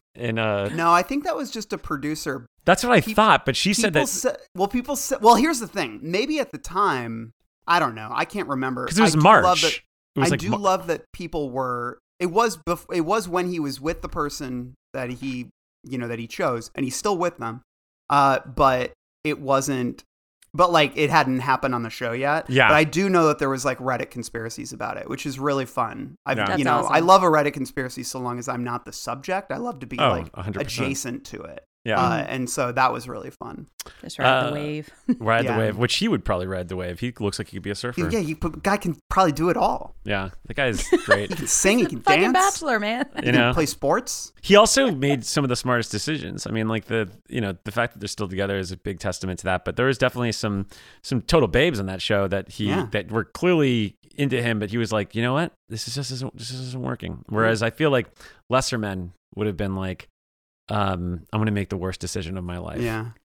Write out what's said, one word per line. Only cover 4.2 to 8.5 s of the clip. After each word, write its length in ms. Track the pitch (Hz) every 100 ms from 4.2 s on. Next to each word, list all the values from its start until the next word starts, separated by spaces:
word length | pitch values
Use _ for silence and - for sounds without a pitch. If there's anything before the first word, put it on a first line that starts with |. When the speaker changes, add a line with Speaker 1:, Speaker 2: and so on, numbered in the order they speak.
| 254 - - 180
Speaker 2:
well, 120 | 196
people 280 | 247 247 285
sa-, 220 | - 269
well, 140 | 214
here's 260 | 226 302 277
the 60 | 196
thing. 300 | 202 135 107
Maybe 360 | 147 185 277 311
at 140 | 262
the 60 | 147
time, 760 | - 180 202 135 117 113 113 - _ _ -
I 120 | 175
don't 160 | 143
know. 160 | 110 107
I 100 | 120
can't 240 | 170 208
remember. 380 | 120